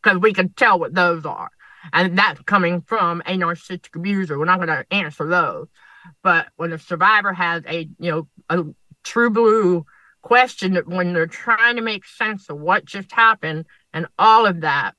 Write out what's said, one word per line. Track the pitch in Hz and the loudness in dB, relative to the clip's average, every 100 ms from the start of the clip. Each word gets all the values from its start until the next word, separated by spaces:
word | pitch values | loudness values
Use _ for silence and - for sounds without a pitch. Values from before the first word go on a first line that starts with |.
'cause | 220 190 | 2 2
we | 214 | 2
can | 196 185 | 2 -4
tell | - 247 185 | 2 2 2
what | 165 | 0
those | 175 175 170 151 | 0 0 0 -6
are. | - - _ - - 165 | -10 -12 _ -20 -20 -4
And | 151 185 175 | 0 0 2
that's | 180 143 | 0 -2
coming | - 202 175 175 | 0 0 2 -2
from | - 214 175 170 - | -4 -2 0 -2 -4
a | 185 | -4
narcissistic | 170 165 - 180 - 160 | -2 -4 -10 -14 -12 -8
abuser. | 185 196 180 143 | -4 -2 -2 -2
We're | 160 | 0
not | 185 | 0
gonna | 170 147 - | 0 -4 -4
answer | - 160 147 156 | -6 -6 -6 -2
those. | 175 147 80 - _ _ - 180 _ | 0 0 -4 -14 _ _ -20 -20 _
But | 190 165 - - | 0 0 -2 -8
when | 165 | -8
a | 165 | -8
survivor | - 170 190 214 196 | -8 0 2 2 0
has | 180 175 170 - | -4 -4 -4 -6
a, | 170 160 - | -8 -10 -8
you | 170 | -6
know, | 151 151 _ _ | -6 -8 _ _
a | 170 151 - _ - | -4 -4 -12 _ -20
true | - 226 240 | -6 0 2
blue | 220 226 220 190 175 156 _ _ _ | 4 4 4 2 0 -4 _ _ _
question, | - 240 254 - 190 | 2 4 4 0 -2
that | 185 143 | -2 -2
when | 180 180 | -4 -2
they're | 175 165 | -2 -2
trying | - - 220 240 240 | -6 -2 2 2 0
to | |
make | 226 208 - | -4 -8 -12
sense | - 214 208 - | -8 -6 -6 -12
of | 147 | -8
what | 151 202 - | -2 -2 -2
just | 220 190 | -14 -6
happened | - 226 220 160 156 160 _ _ | 2 4 2 -4 -8 -10 _ _
and | 160 165 - | -10 -8 2
all | - 226 220 | 6 6 4
of | 175 | 0
that | 156 143 - | -2 -2 -4